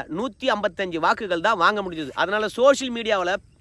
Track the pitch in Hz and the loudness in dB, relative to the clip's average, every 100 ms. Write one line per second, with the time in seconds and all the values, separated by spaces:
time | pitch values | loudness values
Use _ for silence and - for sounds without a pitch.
0 | 135 160 254 202 254 208 208 170 190 165 | -4 -6 -6 -4 -2 0 -2 -4 -6 0
1 | 170 226 214 175 190 214 175 208 185 165 | 0 0 -2 0 0 4 4 2 -4 -6
2 | 139 120 170 208 214 - 262 277 254 233 | -6 -2 0 0 -2 2 4 4 0 -4
3 | 220 202 175 202 - _ | 0 0 0 -2 -6 _